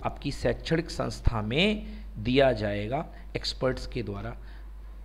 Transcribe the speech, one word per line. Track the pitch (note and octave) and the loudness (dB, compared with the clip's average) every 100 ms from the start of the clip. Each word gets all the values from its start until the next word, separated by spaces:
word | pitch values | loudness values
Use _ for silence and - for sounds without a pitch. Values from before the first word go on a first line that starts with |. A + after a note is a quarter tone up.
| - | -2
आपकी | - C#3+ | -2 -4
शैक्षणिक | - B2+ A#2 - E3 D#3+ | 0 0 0 2 2 0
संस्था | - B2+ A2 - A2+ | -2 -4 0 0 2
में | G#2+ C3+ G3+ G#3 - - - - | 0 4 4 2 -4 -8 -10 -4
दिया | G#2+ C3 C3+ | 4 8 8
जाएगा | A2+ G#2 G#2 G#2 C#3 E3+ - - - | 6 2 0 0 -2 -4 -10 -8 -4
एक्सपर्ट्स | - - C3 B2+ - | -4 0 0 0 -4
के | B2+ | -4
द्वारा, | G#2 G2+ A2 - - - - - - - | -4 -4 -6 -8 -12 -12 -12 -12 -12 -12